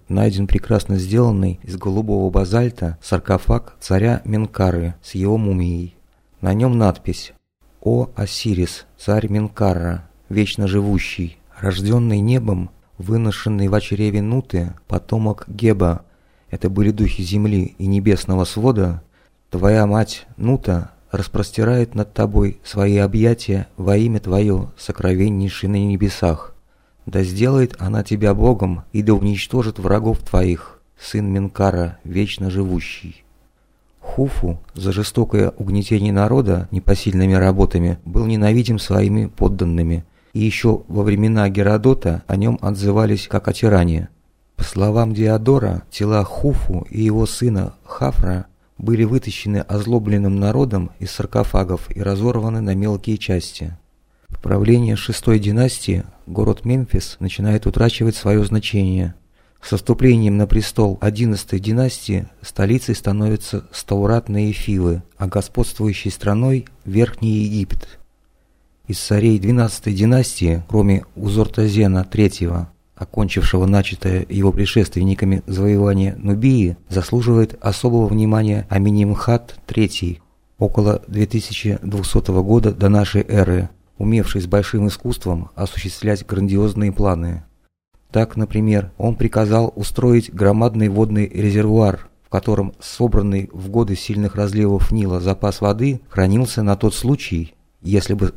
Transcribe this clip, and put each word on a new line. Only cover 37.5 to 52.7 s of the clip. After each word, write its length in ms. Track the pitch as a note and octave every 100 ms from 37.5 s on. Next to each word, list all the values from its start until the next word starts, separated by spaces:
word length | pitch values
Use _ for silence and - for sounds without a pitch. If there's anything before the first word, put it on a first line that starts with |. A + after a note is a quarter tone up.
| F#2+ F#2+ F2 F2 E2+
был 220 | E2+ F#2 A2+
ненавидим 520 | A2 G#2 A#2 A#2+ G#2+
своими 480 | - G2+ G2+ G#2+ G2+
подданными, 800 | - G2+ G2 F2+ E2+ E2 E2 - _ _
и 60 | A2
ещё 440 | A2 - A#2 G#2+ -
во 140 | G#2
времена 460 | G2+ G2+ A2 A2 G2+
Геродота 720 | G2 G2+ G#2+ A#2 C3+ - E2+ -
о 100 | G2
нём 220 | A2 A#2+
отзывались 680 | G2+ G2 G2+ G2+ A2 G#2 -
как 200 | G#2 -
о 40 |
тиране. 580 | - A2 G2 F2 D#2+ E2+ _ _ _ _ -
По 60 |
словам 520 | - - G2+ A2 A2+
Диодора, 680 | G#2+ A2 A2 A2+ C#3 G#2 F2 -
тела 320 | - G#2 G#2+
Хуфу 640 | F#2+ - C#3+ B2 - F2+ -
и 120 | A2
его 240 | A2 A2 A2
сына 480 | - A#2+ G2+ F#2 -
Хафра 600 | - - C3+ - F#2 F#2 - _ _ -
были 260 | G#2+ A#2
вытащены 540 | A2 C3 A2 - G#2 G2+
озлобленным 800 | - G#2 G#2 A#2 G#2 G#2 G2+ G2
народом 520 | G2+ B2 C3+ G2 E2+ -
из 100 | F#2
саркофагов 800 | - - A2 - F#2+ F2+ F2+ -
и 60 | -
разорваны 600 | G2 G2 A#2 B2 A2 A2+
на 140 | G#2